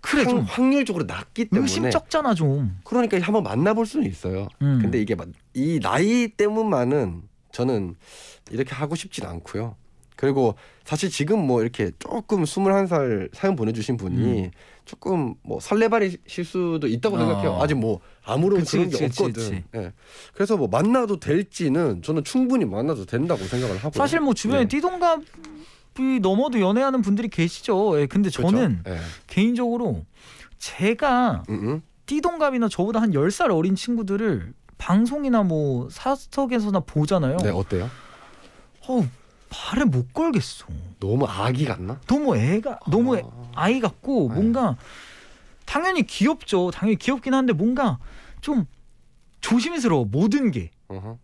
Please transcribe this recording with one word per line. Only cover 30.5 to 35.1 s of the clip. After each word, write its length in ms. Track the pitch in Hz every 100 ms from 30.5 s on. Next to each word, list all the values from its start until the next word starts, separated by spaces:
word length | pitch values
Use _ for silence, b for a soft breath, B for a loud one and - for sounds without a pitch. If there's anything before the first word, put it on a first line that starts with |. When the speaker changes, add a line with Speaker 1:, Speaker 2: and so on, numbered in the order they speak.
| -
Speaker 1:
제가 840 | - - 196 226 294 247 247 107 -
Speaker 2:
음, 40 |
음. 280 | 107 107 156 - _ -
Speaker 1:
띠동갑이나 600 | 294 349 339 302 254 226
저보다 320 | - 190 220
한 100 | 226
열 160 | 143 160
살 220 | 202 320
어린 240 | 170 180 190
친구들을 800 | - 240 196 202 220 123 82 - _ -
방송이나 640 | - 190 233